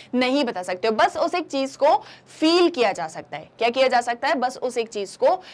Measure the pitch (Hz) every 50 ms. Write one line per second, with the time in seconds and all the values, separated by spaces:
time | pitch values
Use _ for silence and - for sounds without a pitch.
0 | - - - 247 254 247 262 294 294 240 220 180 185 190 185 180 - 226 220 220
1 | 330 403 - 320 - 330 - 359 311 - - 269 269 269 - - 269 302 359 427
2 | - - - - _ _ - - 311 320 339 359 349 339 349 254 226 202 185 -
3 | 165 160 - 160 147 - - 147 160 - _ - 226 240 233 262 269 269 247 240
4 | 240 247 240 240 269 285 330 262 247 254 254 - - 254 240 247 233 226 - 208
5 | 196 190 - - 247 285 359 370 - -